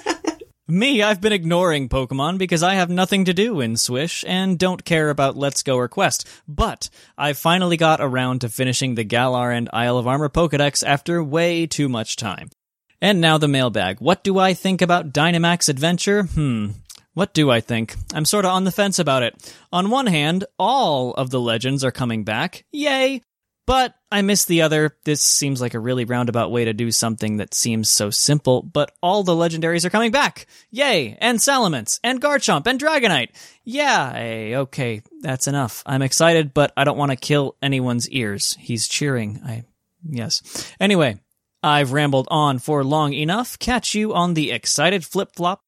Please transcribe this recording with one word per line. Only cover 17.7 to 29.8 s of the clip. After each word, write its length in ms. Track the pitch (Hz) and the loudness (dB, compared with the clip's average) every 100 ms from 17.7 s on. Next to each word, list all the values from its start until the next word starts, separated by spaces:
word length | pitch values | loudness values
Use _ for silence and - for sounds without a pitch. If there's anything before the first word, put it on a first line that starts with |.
| 113 110 - - | -4 -4 -8 -8
I'm 120 | 156 151 | -4 0
sorta 220 | 208 185 | 0 2
on 140 | 185 | 2
the 80 | 190 | 0
fence 260 | 190 202 185 | 0 0 0
about 240 | 147 131 | 2 2
it. 300 | 120 - - - _ | 0 -4 -18 -20 _
On 180 | 175 202 | -2 0
one 160 | 262 247 | 2 2
hand, 380 | 156 147 185 202 - | 2 2 0 -4 -2
all 560 | 196 269 196 139 127 | 0 2 2 0 -2
of 160 | - 131 | -4 -2
the 100 | 131 | -2
legends 440 | 117 113 127 139 | 0 -2 -2 -2
are 80 | 131 | -2
coming 320 | - 123 113 | -2 -4 -4
back. 420 | 104 110 175 - _ | -2 -4 -4 -8 _
Yay! 500 | 294 294 269 262 262 - _ _ _ - | -4 -2 0 0 -2 -12 _ _ _ 0
But 280 | 262 254 - - | 2 0 -4 -4
I 120 | 202 | 0
miss 200 | 196 196 | 2 2
the 200 | - 165 | 2 2
other, 340 | 156 156 151 - 156 | 4 2 0 -2 -2
this 160 | 147 | 0
seems 380 | - - 143 127 | 2 2 0 -2
like 120 | 123 | -4
a 60 | 117 | -4
really 240 | 120 127 | -2 -2
roundabout 480 | 117 123 120 113 92 | 0 -2 0 0 0
way 140 | 120 113 | 0 0
to 80 | |
do 180 | 107 117 | 0 -2
something 460 | - 117 107 107 107 | 0 -2 -2 -2 -4
that 160 | - | -4
seems 360 | - 120 113 107 | -4 -2 0 2
so 200 | - 104 | 0 0
simple, 520 | - - 147 131 127 | 0 2 2 2 0
but 300 | - 147 143 _ | 0 -2 -2 _
all 220 | 175 208 | 0 2
the 80 | 185 | 2
legendaries 540 | 165 170 160 165 170 | 2 2 0 0 0